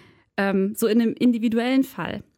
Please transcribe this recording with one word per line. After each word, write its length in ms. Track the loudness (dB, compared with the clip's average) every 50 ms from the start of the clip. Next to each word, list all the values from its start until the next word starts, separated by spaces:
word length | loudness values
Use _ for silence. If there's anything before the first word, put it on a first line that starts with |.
| -20 _ _ _ _ _ -6
Ähm, 380 | -4 -2 0 0 0 0 -2 -2
so 140 | -2 0 2
in 120 | 2 2
einem 140 | 2 2 0
individuellen 680 | 2 2 2 2 2 0 0 0 0 0 0 2 0 0
Fall. 400 | 0 -4 -8 -8 -8 -8 -10 -12 _ _